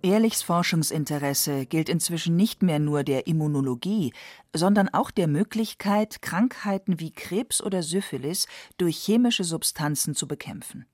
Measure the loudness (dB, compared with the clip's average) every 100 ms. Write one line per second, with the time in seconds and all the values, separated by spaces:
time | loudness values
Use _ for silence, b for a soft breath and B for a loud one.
0 | 4 4 4 0 0 0 2 0 0 -2
1 | -2 -2 0 0 0 -2 0 0 2 0
2 | 0 -2 0 4 2 2 2 2 0 0
3 | 0 -2 0 0 2 0 0 -2 -2 0
4 | -2 B B B _ 0 4 4 4 2
5 | 0 0 2 2 0 -2 -4 -4 0 0
6 | 0 -6 -4 0 0 0 -4 -2 -2 -2
7 | -4 -10 -4 -4 -2 -4 -2 -2 -2 -4
8 | -4 -6 -4 -4 -6 B B -2 -2 0
9 | 2 4 4 2 -2 -2 -4 -2 -2 0
10 | -2 -2 -4 -8 -10 -12 -14 -16 -18